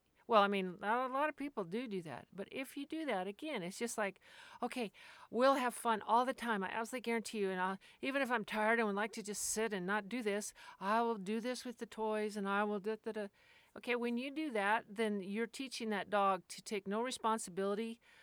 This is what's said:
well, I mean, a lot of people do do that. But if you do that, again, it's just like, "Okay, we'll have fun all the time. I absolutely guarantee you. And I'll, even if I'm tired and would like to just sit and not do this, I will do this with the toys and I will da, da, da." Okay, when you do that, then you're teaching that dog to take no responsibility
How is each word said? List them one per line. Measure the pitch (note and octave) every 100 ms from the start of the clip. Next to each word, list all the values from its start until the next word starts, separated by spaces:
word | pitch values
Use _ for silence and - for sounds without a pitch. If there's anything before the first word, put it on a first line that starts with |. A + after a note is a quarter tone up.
| _ _ -
well, | A3
I | G3+
mean, | G3+ F#3 E3+
a | G3+ A#3+ C4
lot | C4+ D4+
of | D4
people | C#4+ A#3 F3
do | G#3+ B3+
do | F#3+
that. | E3 B2 -
But | F3+ G3
if | - C4 C#4+
you | C#4+
do | D#4+ D4+
that, | G3 F#3
again, | G#3 D#4 B3+
it's | F3 -
just | A#3 -
like, | G3 F#3+ - - - -
"Okay, | A#3+ B3+ G#3 - - - -
we'll | A3 C4 C4+
have | B3
fun | A#3+ A#3 G#3+ -
all | A3+ B3+
the |
time. | B3+ A#3 G#3
I | F#3
absolutely | - A#3 B3+
guarantee | A3 A3+ G#3+ A3
you. | G3
And | F#3
I'll, | F#3 F#3+ - -
even | C4 C4+
if | B3
I'm | A#3+ G3+
tired | G#3+ G#3+ A#3
and | A3
would | G3
like | A3
to | -
just | G#3 G3+
sit | - G#3+ A3
and | G3 F3+
not | G#3+ G3+
do | A#3+
this, | G#3 G3+ G#3 - - -
I | F#3+ A3+
will | A#3 A3
do | F#3 A3
this | A#3 B3 B3+
with | A#3+
the | A3+
toys | - A3 G#3+ G#3+ G#3
and | G3
I | G3+
will | G#3 G#3
da, | G#3 A3
da, | A3+
da." | A3 G3+ _ - - _ -
Okay, | - A#3+
when | A#3+ A#3+
you | C4+
do | C#4 D#4
that, | A3 G3 A3+ -
then | G#3 A3 G#3
you're | F#3 G#3 A#3
teaching | - C4+ - A3+
that | G3+ F3+
dog | G3+ G3 F#3+ -
to | -
take | - G#3 F#3+
no | G#3
responsibility | B3 - A#3 A3 - F3 G3 G3+ A3+ A3+ - -